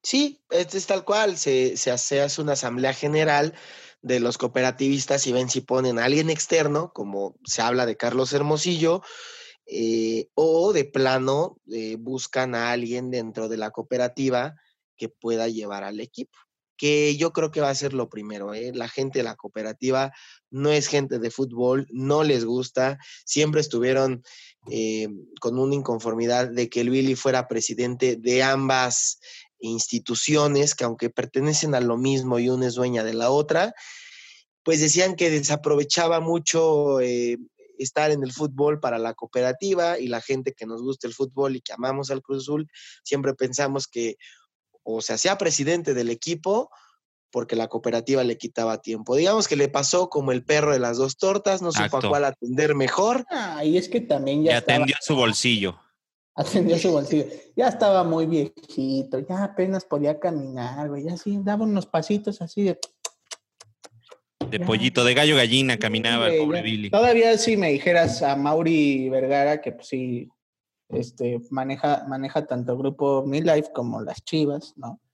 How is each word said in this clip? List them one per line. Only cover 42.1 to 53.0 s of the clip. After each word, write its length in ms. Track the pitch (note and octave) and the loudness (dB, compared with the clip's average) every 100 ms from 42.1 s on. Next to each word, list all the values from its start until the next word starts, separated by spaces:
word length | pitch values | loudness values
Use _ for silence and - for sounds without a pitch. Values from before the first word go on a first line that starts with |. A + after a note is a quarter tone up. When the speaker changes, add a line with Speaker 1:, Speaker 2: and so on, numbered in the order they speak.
Speaker 1:
al 120 | C3+ | -8
Cruz 220 | - C3+ | -6 -8
Azul, 240 | C3 D3+ D3+ - - - | -4 -4 -6 -14 -20 -18
siempre 300 | - C#3 C#3 | -4 -2 -2
pensamos 520 | C3+ C3 B2+ C#3 C#3 - | -2 -4 -2 -2 -2 -6
que 300 | A#2+ A#2 G#2 - - _ _ _ _ | -4 -4 -6 -18 -20 _ _ _ _
o 180 | - A2+ | -8 -6
se 100 | - | -4
hacía 240 | A#2 F3+ G3 | -2 0 0
presidente 580 | F#3 D3+ C#3+ F3 D#3+ | 0 0 0 0 0
del 160 | B2+ A#2 | -2 -2
equipo 600 | A#2 D#3+ E3 F3+ G#3 D4+ - _ _ _ _ _ | -4 -6 -6 0 -2 -2 -12 _ _ _ _ _
porque 240 | B2 A2+ A2+ | -8 -2 -4
la 120 | A2+ | -2
cooperativa 560 | A2+ A#2+ A2+ A#2 C3+ | -4 -2 -2 0 0
le 140 | B2 - | 0 -2
quitaba 400 | A#2+ - A2+ G#2+ | -6 -4 -2 -2
tiempo. 340 | - A2 A2 C3+ | -6 -8 0 2
Digamos 300 | F3+ A3 - | 4 2 2
que 80 | C#3+ | 2
le 120 | C#3 | 2
pasó 400 | C#3+ C#3 F3 F3+ | 0 0 0 0
como 240 | D3+ C3+ | -2 0
el 120 | B2+ | -2
perro 280 | D3+ D3+ D3 | 2 2 4
de 60 | C3+ | 2
las 180 | A#2+ A#2+ | 0 0
dos 220 | C3+ - | -2 0
tortas, 420 | F#3+ G3+ G3+ F#3+ | 0 0 0 0
no 100 | F3 | -2
supo 120 | D#3+ | 0
a 40 | G#3 | 0
Speaker 2:
Exacto. 220 | C3 G3+ | 0 0
Speaker 1:
cuál 160 | C#3+ | 2
atender 500 | C#3 C3 B2 B2+ D3+ | 0 -2 -4 0 2
mejor. 520 | C#3+ C3 E3+ | 2 2 2